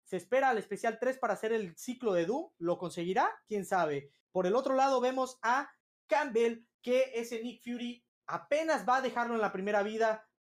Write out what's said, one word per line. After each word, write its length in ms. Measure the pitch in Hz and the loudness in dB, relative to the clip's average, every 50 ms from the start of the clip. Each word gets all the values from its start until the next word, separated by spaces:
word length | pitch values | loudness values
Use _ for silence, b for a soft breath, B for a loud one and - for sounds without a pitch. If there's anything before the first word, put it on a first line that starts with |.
| _ | _
se 140 | - - 180 | -8 -8 -6
espera 320 | - - 247 269 269 262 | -2 0 2 2 4 4
al 80 | 240 208 | 2 0
especial 400 | 190 - 202 185 - 226 220 220 | -2 -6 -6 -4 -2 -2 -2 0
tres 160 | 247 254 262 | -2 -2 -2
para 160 | 262 - 214 | 0 -2 -2
hacer 220 | 196 185 - 220 226 | -2 -2 -2 -2 -2
el 200 | 220 208 170 160 - | -2 -2 -4 -10 -12
ciclo 340 | - 254 240 - 247 214 | -10 -10 -8 -4 -2 0
de 140 | 185 175 165 | 2 2 2
Doom. 240 | 170 240 294 349 - _ - | 2 0 -2 -4 -6 _ -4
¿Lo 180 | 170 170 175 | -2 -2 0
conseguirá? 540 | 170 180 165 - 175 170 180 185 233 302 427 453 - _ - | 0 -4 -8 -6 -4 -4 0 2 2 2 0 0 -4 _ -6
¿Quién 160 | 214 202 180 | -6 -4 -2
sabe? 460 | - 196 185 170 156 143 139 143 B B B B _ | 0 0 2 2 2 0 -2 -6 B B B B _
Por 160 | - 185 180 | -2 0 2
el 80 | 180 208 | 2 2
otro 180 | 254 269 277 269 | 2 2 2 2
lado 260 | 262 269 269 269 254 | 4 4 4 4 2
vemos 380 | 240 254 262 262 254 254 - _ | 2 2 0 0 -2 -4 -4 _
a 300 | - 226 240 285 294 - - _ _ _ _ _ _ | 0 0 0 0 -2 -4 -10 _ _ _ _ _ _
Campbell, 600 | - 311 285 302 277 208 226 233 233 233 226 - _ _ _ | 0 0 2 2 2 2 2 2 2 0 -4 -12 _ _ _
que 300 | - 240 247 254 262 262 - | -4 0 0 0 0 0 -4
ese 280 | 233 233 233 247 220 | -6 -6 -6 -6 -8
Nick 200 | 226 240 214 - - | -8 -8 -10 -12 -10
Fury 400 | 240 240 233 240 240 240 - _ _ _ _ _ | -10 -8 -8 -8 -8 -10 -12 _ _ _ _ _
apenas 600 | - 151 - - - 285 302 320 320 302 240 190 | -8 -8 -6 -2 0 0 2 2 2 0 0 2
va 100 | 240 247 | 2 2
a 40 | 269 | 2
dejarlo 360 | 254 247 240 240 240 233 233 | 2 0 0 -2 -2 0 0
en 40 | 226 | 0
la 120 | 214 190 | 0 0
primera 300 | 190 190 190 208 208 202 | 0 -2 -2 0 2 2
vida. 460 | 202 214 220 220 226 220 214 220 - _ _ _ | 0 0 0 2 2 2 2 -2 -6 _ _ _